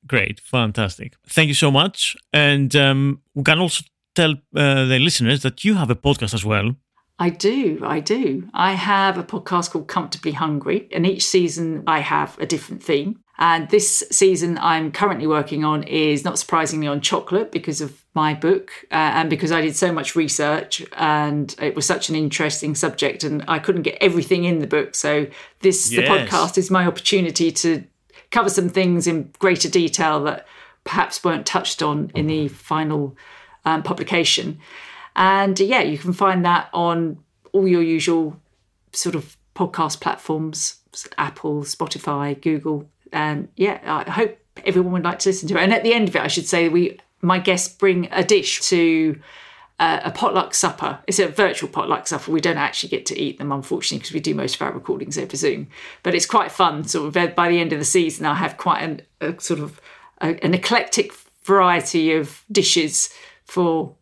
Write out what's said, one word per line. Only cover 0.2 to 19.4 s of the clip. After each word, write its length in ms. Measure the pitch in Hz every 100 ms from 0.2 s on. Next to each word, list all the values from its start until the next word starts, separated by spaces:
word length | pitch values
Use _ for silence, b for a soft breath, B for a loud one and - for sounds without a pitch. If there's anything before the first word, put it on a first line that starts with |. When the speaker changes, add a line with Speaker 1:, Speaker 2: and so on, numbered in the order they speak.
| 98 107
Speaker 1:
Fantastic. 760 | - 127 113 104 101 - - _ _
Thank 200 | - 156
you 80 | 139
so 160 | 147
much. 440 | 139 185 - - - _
And, 440 | 151 143 143 135 147
um, 460 | 139 135 139 139 _
we 80 | -
can 160 | 139 160
also 260 | 180 - - _ _
tell, 200 | - 160 147 _ 151
uh, 300 | 143 135 131
the 140 | 131
listeners 420 | 156 - 117 139
that 240 | 135 - 202
you 80 |
have 160 | 202 135
a 60 | 120
podcast 400 | 143 131 107 113
as 100 | 101
well. 300 | 107 104 135 _ _ _ -
Speaker 2:
I 120 | 175
do, 500 | 170 196 262 226 156
I 160 | - 151
do. 500 | 151 226 220 135 -
I 200 | - 180
have 440 | 190 190 196 196 180
a 60 |
podcast 460 | 175 208 - 180 170
called 160 | 165 151
Comfortably 440 | 190 147 - 156
Hungry, 540 | 147 160 147 135 185 -
and 140 | - 170
each 200 | 185 -
season 580 | 185 175 156 165 156 -
I 120 | 156
have 380 | 143 151 147 -
a 60 | 156
different 380 | 156 - 180
theme. 360 | - 143 165 220 _ -
And 320 | 170 165 156
this 340 | 208 - - -
season 460 | - 190 180 175 170
I'm 320 | 165 160 160
currently 360 | 156 202 160 151
working 360 | 151 143 151
on 200 | 151 151
is, 400 | - 160 156 147
not 140 | 180 -
surprisingly, 480 | - 165 156 151 147
on 140 | 143
chocolate 500 | - - - 185 226
because 300 | - - 147
of 220 | 147 - _ 165
my 180 | 147
book, 380 | 151 160 190 - - -
uh, 40 | 160 156 156
and 120 | 160
because 220 | 160